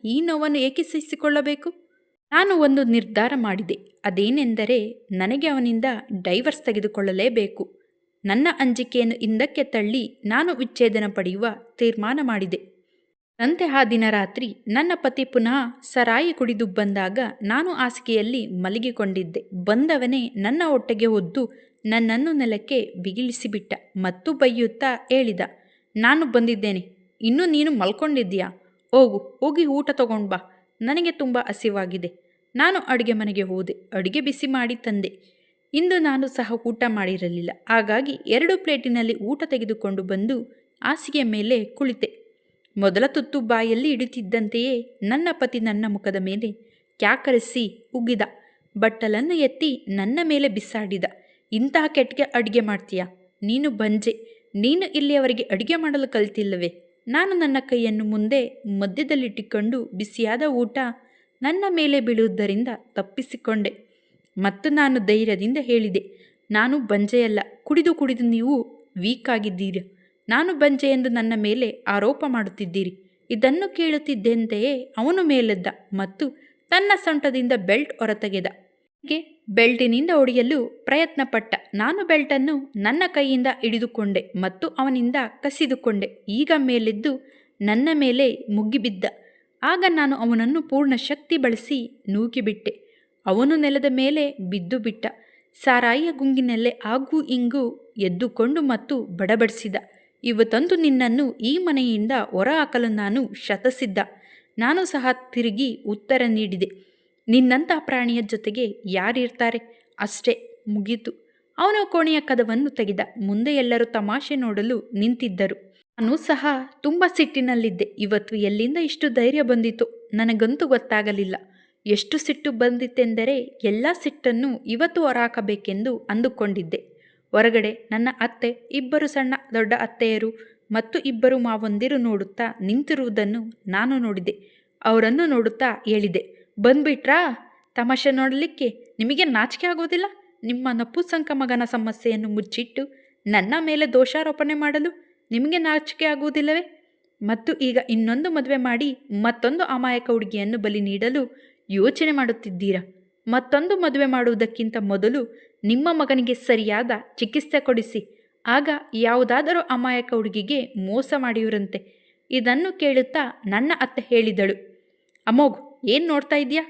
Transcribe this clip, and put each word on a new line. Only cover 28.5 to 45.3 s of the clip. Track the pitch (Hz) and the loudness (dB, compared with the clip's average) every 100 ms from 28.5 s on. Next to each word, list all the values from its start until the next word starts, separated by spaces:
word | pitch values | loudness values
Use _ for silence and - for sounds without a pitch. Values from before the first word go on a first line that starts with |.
| 180 _ _ - | -8 _ _ 2
ಹೋಗು, | 254 247 202 | 6 6 4
ಹೋಗಿ | - - 285 302 302 | -8 -4 -2 2 2
ಊಟ | 277 285 | 2 -2
ತಗೊಂಡ್ | 277 240 220 202 | 0 0 0 -2
ಬಾ, | 180 - _ _ - | -4 -6 _ _ -8
ನನಗೆ | 226 311 339 | -2 0 0
ತುಂಬ | 330 262 247 - | -2 -2 -2 -2
ಹಸಿವಾಗಿದೆ." | 202 220 196 180 180 175 - _ _ _ 240 | -2 -2 -2 -4 -6 -8 -12 _ _ _ 0
ನಾನು | 330 381 | 2 2
ಅಡುಗೆ | - 254 233 | 0 0 0
ಮನೆಗೆ | 220 208 202 | 0 -2 -2
ಹೋದೆ, | 185 185 180 - - | -2 -4 -6 -8 -6
ಅಡುಗೆ | 190 190 285 | -4 -2 -2
ಬಿಸಿ | 285 277 269 | -2 -2 -2
ಮಾಡಿ | 262 240 | -2 -2
ತಂದೆ. | 240 233 202 202 - _ _ _ _ - | -4 -4 -4 -4 -8 _ _ _ _ -4
ಇಂದು | 285 359 370 | 0 2 2
ನಾನು | 302 269 262 | 2 0 -2
ಸಹ | - 220 233 233 | -2 -4 -4 -4
ಊಟ | 226 247 | -2 0
ಮಾಡಿರಲಿಲ್ಲ, | 214 185 190 175 175 170 - - | 0 -2 -2 -4 -4 -6 -8 0
ಹಾಗಾಗಿ | 226 208 214 277 | 2 4 0 0
ಎರಡು | 269 - 240 339 381 | -6 0 2 2 0
ಪ್ಲೇಟಿನಲ್ಲಿ | 320 277 269 240 226 | 0 -2 0 0 0
ಊಟ | 226 208 285 320 | -2 -4 -4 -2
ತೆಗೆದುಕೊಂಡು | 254 220 220 202 196 | -4 -2 -4 -4 -4
ಬಂದು | 185 190 226 254 233 - _ _ | -4 -2 -2 -2 -6 -16 _ _
ಹಾಸಿಗೆಯ | - 320 - 285 | -2 0 0 0
ಮೇಲೆ | 240 208 214 247 | 0 0 0 0
ಕುಳಿತೆ. | 208 - 269 226 - - _ _ _ _ _ 202 | 0 -2 -2 -2 -6 -8 _ _ _ _ _ 0
ಮೊದಲ | 196 185 269 | 2 4 2
ತುತ್ತು | 302 254 285 | 0 -2 -4
ಬಾಯಲ್ಲಿ | 226 226 226 226 294 | 0 0 2 0 0
ಇಡುತ್ತಿದ್ದಂತೆಯೇ | 247 247 247 190 226 214 233 254 240 233 - | -2 -4 -8 -4 -2 -2 -2 -2 -4 -6 -6
ನನ್ನ | 202 269 349 | -2 0 -2